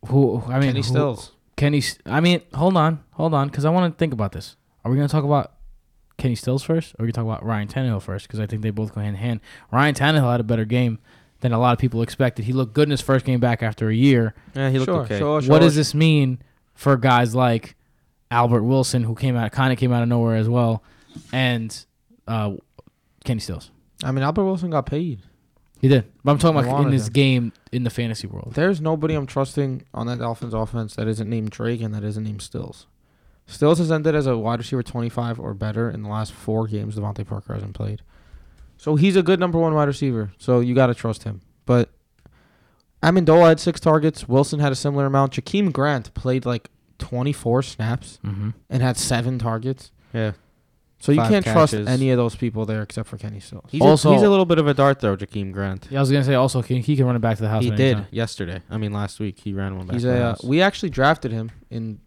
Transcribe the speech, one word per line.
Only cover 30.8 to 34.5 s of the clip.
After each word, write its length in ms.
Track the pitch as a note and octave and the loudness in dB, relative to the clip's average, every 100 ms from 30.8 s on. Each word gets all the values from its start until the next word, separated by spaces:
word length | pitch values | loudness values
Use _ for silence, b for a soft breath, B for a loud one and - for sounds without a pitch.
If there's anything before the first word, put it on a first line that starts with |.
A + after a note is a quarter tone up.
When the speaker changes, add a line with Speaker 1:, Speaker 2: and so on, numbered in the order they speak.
| G#2+ - | -6 -4
Speaker 2:
that 120 | A2 | -4
isn't 220 | A2 G#2+ | -4 -4
named 220 | A2+ G#2+ | -4 -6
Drake 300 | - A2+ A#2+ | -6 -6 -4
and 120 | A2+ | -6
that 100 | G#2+ | -6
isn't 200 | G#2 G#2+ | -6 -6
named 180 | G#2+ G#2 | -6 -8
Stills. 460 | - - - - _ _ _ _ _ _ _ | -10 -10 -12 -14 _ _ _ _ _ _ _
Stills 320 | - D3 E3 | 0 2 4
has 140 | E3 | 2
ended 240 | D#3+ D3+ D3+ | 0 0 0
as 100 | C3+ | 0
a 100 | A#2 | 0
wide 220 | G#2+ | -2